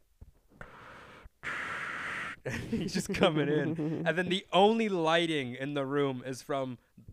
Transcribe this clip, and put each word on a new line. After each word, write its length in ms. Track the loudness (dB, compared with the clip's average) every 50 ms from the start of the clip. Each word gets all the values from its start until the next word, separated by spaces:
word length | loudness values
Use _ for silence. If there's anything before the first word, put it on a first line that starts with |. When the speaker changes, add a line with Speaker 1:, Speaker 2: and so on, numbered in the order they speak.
| _ _ _ _ -20 -20 -20 _ _ _ -20 -20 -18 -18 -18 -20 -20 -20 -20 -20 -20 -20 -20 -20 -20 -20 _ _ -8 -8 -6 -6 -6 -6 -6 -6 -6 -6 -6 -6 -6 -6 -6 -6 -6 -8 -8 -10 -8
Speaker 1:
<laughs> 240 | -6 -6 -4 -4 -2
he's 240 | -2 -2 -2 0 -2
just 200 | -2 -2 0 2
coming 360 | 4 4 4 6 4 2 2
in. 540 | 2 2 2 0 -2 -2 -2 -2 -2 -2 0
Speaker 2:
<laughs> 20 | 0
Speaker 1:
And 100 | 0 0
then 120 | 0 0
the 160 | 0 -2 -2 2 6
only 340 | 6 8 8 6 4 2 2
lighting 680 | 2 2 2 4 4 4 4 2 0 0 -2 -4 -6
in 180 | -6 -6 -4 -2
the 120 | -2 -2
room 380 | 0 0 2 2 2 0 -2 -6
is 160 | -8 -8 -8
from 360 | -6 -4 -4 -2 -2 -4 -6 -10 _ _ _ -20 -20 -18